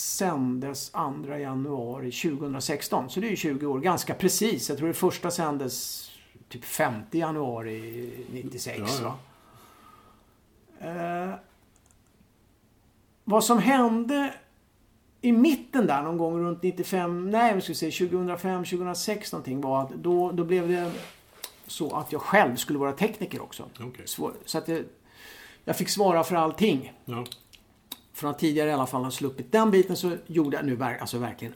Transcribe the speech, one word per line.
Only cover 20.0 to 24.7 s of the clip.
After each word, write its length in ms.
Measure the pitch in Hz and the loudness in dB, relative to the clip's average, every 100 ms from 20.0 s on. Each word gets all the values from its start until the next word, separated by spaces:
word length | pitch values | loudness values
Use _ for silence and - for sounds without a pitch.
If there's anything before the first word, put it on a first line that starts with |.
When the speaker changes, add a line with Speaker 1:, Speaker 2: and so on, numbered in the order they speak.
| 170 175 180 | 2 4 4
Speaker 1:
då 120 | 175 | 0
blev 240 | 165 180 170 | 2 2 2
det 240 | 180 175 - - - _ - - - - | 0 0 -6 -12 -18 _ -16 -16 -16 -16
så 280 | - 147 - | -6 -4 -4
att 160 | - | -4
jag 100 | 151 | -6
själv 340 | - 208 156 120 | 4 6 6 2
skulle 240 | - 147 | -2 0
vara 120 | 139 | 0
tekniker 480 | 139 220 214 185 120 | 0 -2 0 -8 -8
också. 220 | 110 - - - | -10 -14 -16 -14
Speaker 2:
Okej. 220 | 120 - - | -14 -12 -10
Speaker 1:
Så, 240 | - 151 - - | -6 -6 -8 -6
så 120 | 160 | -4
att 100 | |
jag, 160 | 160 | -2